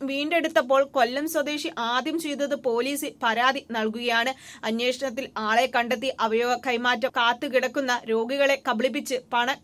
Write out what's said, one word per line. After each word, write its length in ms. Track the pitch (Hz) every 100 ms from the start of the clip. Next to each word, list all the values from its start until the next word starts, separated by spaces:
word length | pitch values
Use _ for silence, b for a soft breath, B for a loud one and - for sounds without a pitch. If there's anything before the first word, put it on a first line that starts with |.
വീണ്ടെടുത്തപ്പോൾ 800 | 269 277 294 339 311 320 254 269 277
കൊല്ലം 360 | 277 240 262 320
സ്വദേശി 280 | 320 294 294 311 - 233
ആദ്യം 340 | 247 269 320
ചെയ്തത് 360 | 311 269 285 277
പോലീസിൽ 280 | 254 233 262 285 294 -
പരാതി 440 | 233 226 254 269 -
നൽകുകയാണ്. 600 | 226 214 233 240 233 247 262 B B
അന്വേഷണത്തിൽ 640 | 220 226 247 254 269 233 262 220
ആളെ 280 | 214 226 254
കണ്ടെത്തി. 420 | 247 233 240 262 -
അവയവ 320 | 220 226 240 247
കൈമാറ്റം 540 | 262 233 247 240 247
കാത്തുകിടക്കുന്ന 680 | 254 233 240 285 247 247 285 262 240 226
രോഗികളെ 520 | 226 233 277 277 277
കബളിപ്പിച്ച് 380 | 262 226 254 285 226 247 -
പണം 300 | 240 240 285